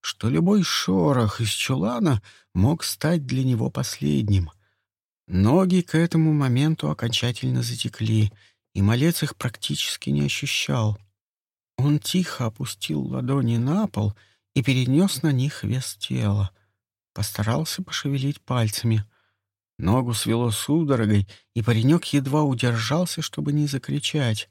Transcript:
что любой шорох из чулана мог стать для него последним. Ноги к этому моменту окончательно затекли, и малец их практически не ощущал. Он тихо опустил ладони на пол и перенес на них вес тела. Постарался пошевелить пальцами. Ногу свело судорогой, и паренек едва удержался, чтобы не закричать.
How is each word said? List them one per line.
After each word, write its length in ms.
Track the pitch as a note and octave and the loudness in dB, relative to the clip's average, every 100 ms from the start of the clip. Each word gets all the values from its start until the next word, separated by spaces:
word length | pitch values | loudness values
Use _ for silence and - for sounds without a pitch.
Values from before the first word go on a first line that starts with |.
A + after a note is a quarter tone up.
что 300 | - - A2+ | -10 -4 0
любой 320 | D3+ F3 G#3 | 2 2 2
шорох 760 | E3+ - - F#3 D#3+ C3 G#2+ - | 2 -2 0 2 4 4 2 0
из 80 | A2+ | -4
чулана 720 | - - C3+ G3 A#3+ F#3+ A2+ - - _ | -2 -4 -2 -2 0 2 0 -2 -20 _
мог 300 | F2+ G#2+ D#3+ | 2 2 2
стать 420 | - - D3+ E3+ C3+ | -4 -4 -2 -2 -2
для 180 | C3 | -2
него 260 | C3 A#2 B2+ | 0 0 -2
последним. 800 | - B2 - C#3+ C#3+ G#2 G2 E2 _ _ _ _ _ _ _ _ | -4 -8 -4 -2 0 2 0 0 _ _ _ _ _ _ _ _
Ноги 540 | F2+ - F#3 F#3+ F3+ | 2 4 4 4 2
к 140 | E3+ | 2
этому 380 | D#3+ E3+ E3 D#3+ | 0 2 2 2
моменту 580 | D3+ C3+ B2 D3+ D#3+ - | 2 2 2 2 0 -4
окончательно 720 | D3+ A#2 A#2+ A#2+ A#2+ B2+ B2 | -4 -2 -2 -2 -2 -2 -2
затекли, 720 | A#2+ B2 - - A2 A2 G#2+ - _ _ _ | -4 -4 -8 -4 0 2 2 -2 _ _ _
и 80 | F#2+ | 0
малец 400 | G2 A#2+ D#3 E3+ | 2 4 2 0
их 140 | D3+ - | -4 -4
практически 760 | B2 - - D2 - - - | -8 -6 -6 -4 -4 -6 -2
не 120 | C#3+ | 0
ощущал. 760 | C#3+ - C#3+ - - C#3 G#2+ G#2 _ _ _ _ _ _ _ - | 0 -2 -4 -4 -2 0 0 -2 _ _ _ _ _ _ _ -2
Он 220 | C#3 D3 | 0 0
тихо 480 | - F#3 F3 - A#2 | 0 -2 -2 -4 -6
опустил 560 | - C3 - - D3+ | -4 -10 -8 -6 -4
ладони 540 | C3 C3 B2+ C#3 A#2 A#2 | -4 -4 -2 0 2 0
на 320 | B2 F3+ G#3+ | 0 0 0
пол 260 | - G2+ G#2 _ _ _ | 0 -2 -4 _ _ _
и 80 | - | -2
перенес 600 | B2+ C3 B2+ C#3 F#3+ C3 | 2 2 2 4 2 2
на 100 | D#3+ | 0
них 320 | C3+ C#3 - | 2 0 -2
вес 320 | G#2 B2+ - - | -4 -4 -6 -10
тела. 540 | - B2+ G#2+ G2+ G2 _ _ _ _ _ _ | -6 -2 0 2 0 _ _ _ _ _ _
Постарался 680 | - G#2 - G#2+ B2+ D#3+ - | -6 -6 -2 -2 -2 -2 -6
пошевелить 580 | F#3 - C#3+ C#3 C3+ D3 | -8 -6 -4 -2 -4 -6
пальцами. 640 | - B2+ A2 - A#2 A2 G#2 _ _ _ _ _ _ _ | -4 0 0 0 0 0 -2 _ _ _ _ _ _ _
Ногу 360 | F2 A#2+ B2 | 0 2 0
свело 360 | A2+ - A#2 A#2+ | -2 0 0 0
судорогой, 800 | G#2+ - D#3 D#3 C3 G#2+ G#2 G2+ - _ | -2 -2 0 2 2 4 2 0 -8 _
и 80 | - | -4
паренек 420 | A2 A2+ A#2+ E3+ - | 0 2 4 4 2
едва 360 | D3 C3+ D3 | -2 0 0
удержался, 800 | D3+ B2+ B2 A2+ A2+ D3+ F3 - | 0 0 0 0 0 0 -2 -4
чтобы 300 | D3+ - D3 | -8 -6 -2
не 140 | D3 D3 | 0 0
закричать. 840 | C#3 - C#3+ - D#3 B2+ A2 - | -4 -4 -4 -2 0 0 -2 -6